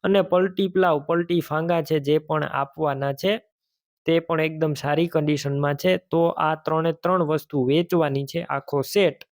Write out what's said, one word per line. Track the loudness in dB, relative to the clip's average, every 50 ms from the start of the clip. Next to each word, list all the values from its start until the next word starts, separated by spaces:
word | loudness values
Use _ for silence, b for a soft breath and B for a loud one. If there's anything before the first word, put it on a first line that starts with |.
અને | 2 2 2 2 2 4
પલટી | 2 2 2 2 0 -2 -2 0 2
પ્લાવ, | 2 2 4 2 0 0 -2
પલટી | 0 -2 0 0 0 -2 0 0
ફાંગા | -4 -2 0 0 0 0
છે | 0 0 -2 -2
જે | 2 2 0 0
પણ | 0 0 -2 -2 -2 -2 -2 -4
આપવાના | -4 -4 _ -4 -2 -2 -2 -2 -2 -4 -4 -2
છે, | -2 -2 -2 -2 _ _ _ _ _ _ _ _ _ _ _ _ _
તે | 0 0 0
પણ | 2 0 -2 -2 -2
એકદમ | -2 -2 -2 -2 -2 -2
સારી | -2 -2 -2 0 2 0 0
કન્ડિશનમાં | 0 0 0 0 0 0 -2 -2 -2 0 0 -2 -2 0
છે. | 0 0 0 0 _ _
તો | 0 2 2 2 0 0 0
આ | -2 -2 -2 _
ત્રણે | -2 -2 0 0 -2 -4 -2
ત્રણ | -2 0 0 0 2 0
વસ્તુ | 0 -2 -2 _ -4 -2 0 2
વેચવાની | 2 0 0 2 0 0 2 0 0 -2 -4 -4
છે, | -6 -8 -6 -4 -6
આખો | -6 -6 -4 -4 -4 -4
સેટ. | 0 0 2 2 2 0 _ -20 _ _